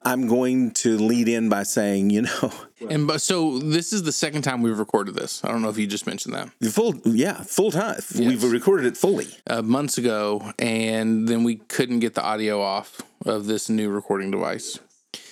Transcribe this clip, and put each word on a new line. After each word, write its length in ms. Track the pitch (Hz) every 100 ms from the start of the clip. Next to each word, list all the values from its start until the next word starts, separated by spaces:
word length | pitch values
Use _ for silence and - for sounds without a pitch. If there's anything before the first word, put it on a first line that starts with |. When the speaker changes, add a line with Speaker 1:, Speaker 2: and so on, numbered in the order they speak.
Speaker 1:
I'm 240 | - 127 117
going 420 | 120 127 127 120
to 240 | - 120 110
lead 300 | 110 120 113
in 200 | 117 113
by 120 | 101
saying, 460 | 98 117 104 98 98
you 120 | 104
know 300 | 123 - 127 - - - -
Speaker 2:
And 160 | 156 147
bu-, 120 | 156
so 400 | - 185 156 127
this 340 | 151 160 170
is 100 | 214
the 100 | 160
second 300 | - 156 147
time 180 | 135 127
we've 160 | 117 107
recorded 360 | 104 110 98
this. 280 | - - -
I 40 | -
don't 120 | 113
know 60 | 110
if 80 | 107
you 80 | 104
just 200 | 104 -
mentioned 280 | 101 -
that. 160 | 143 113 -
Speaker 1:
The 100 | 113
full, 240 | 208 233 131
yeah, 380 | 117 113 175 -
full 280 | - - 208
time. 300 | 160 220 - -
Speaker 2:
Yes. 40 | -
Speaker 1:
We've 240 | 120 120 123
recorded 360 | 117 - 131 123
it 100 | -
fully. 320 | 185 170 - - -
Speaker 2:
Uh, 140 | 117
months 340 | 110 135 147 -
ago, 540 | 120 107 104 104 104 -
and 680 | 117 113 110 110 113 110 113
then 160 | 117
we 120 | 117 110
couldn't 440 | - - 127 120
get 140 | 113
the 80 | -
audio 380 | - 107 107 104
off 380 | 98 98 - - - - -
of 200 | 110 104
this 220 | 107 -
new 180 | 110 104
recording 400 | 101 - 98 98
device. 480 | 98 85 113 - - - _ _ - -